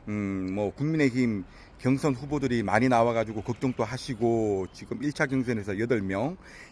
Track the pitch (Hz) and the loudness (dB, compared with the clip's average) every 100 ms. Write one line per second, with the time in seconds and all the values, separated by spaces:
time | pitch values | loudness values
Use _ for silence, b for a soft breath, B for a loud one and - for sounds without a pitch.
0 | - 104 101 95 92 98 101 - 147 160 | -6 -4 -2 -2 -4 -2 -2 -2 -2 2
1 | 139 123 120 101 - B B B 127 135 | 2 2 0 0 -6 B B B 0 2
2 | 156 123 143 147 131 120 98 107 127 120 | 0 -2 -4 -2 0 0 2 4 6 6
3 | 117 117 110 107 110 117 131 123 110 123 | 4 2 -2 -4 -6 -2 -2 -2 -4 -4
4 | - 110 117 113 110 98 92 - 101 110 | -8 0 2 4 2 0 -2 -10 -10 -6
5 | 143 143 147 131 120 110 101 98 117 117 | -4 -2 0 0 0 -2 -2 -2 0 0
6 | 95 98 135 185 B B B | 0 -2 -2 -6 B B B